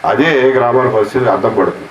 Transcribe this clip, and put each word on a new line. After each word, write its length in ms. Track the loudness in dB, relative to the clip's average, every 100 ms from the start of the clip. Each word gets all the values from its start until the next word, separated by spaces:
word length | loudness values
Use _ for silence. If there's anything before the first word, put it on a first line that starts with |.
| -2
అదే 200 | 0 2 2 2 2
గ్రామాల 300 | 2 2 0 0
పరిస్థితి 300 | 0 0 -2 0
అర్థం 180 | -2 0
పడుతుంది. 300 | -2 -4 -16